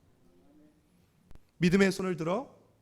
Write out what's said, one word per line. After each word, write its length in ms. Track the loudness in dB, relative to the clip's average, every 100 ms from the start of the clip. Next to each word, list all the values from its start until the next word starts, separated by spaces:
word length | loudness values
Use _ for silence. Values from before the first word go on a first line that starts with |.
| _ _ _ _ _ _ _ _ _ _ _ _ -20 -20 _ -2
믿음의 340 | 2 4 4
손을 240 | 0 -4 -6
들어 380 | -4 -6 -8 -16 _ _